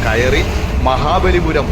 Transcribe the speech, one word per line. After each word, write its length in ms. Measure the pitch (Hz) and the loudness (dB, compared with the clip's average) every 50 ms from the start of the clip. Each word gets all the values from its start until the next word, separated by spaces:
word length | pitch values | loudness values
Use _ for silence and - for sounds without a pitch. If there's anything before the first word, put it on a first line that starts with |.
| - | -2
കയറി 380 | 113 110 117 123 127 135 - - - - - - - - - - 131 | 0 0 0 2 2 2 0 0 0 -2 -2 -4 -2 -2 -2 0 0
മഹാബലിപുരം 760 | 131 127 143 151 170 185 175 185 180 175 175 165 156 147 131 151 | 0 0 0 0 0 2 2 2 2 2 0 0 -2 -2 -2 -2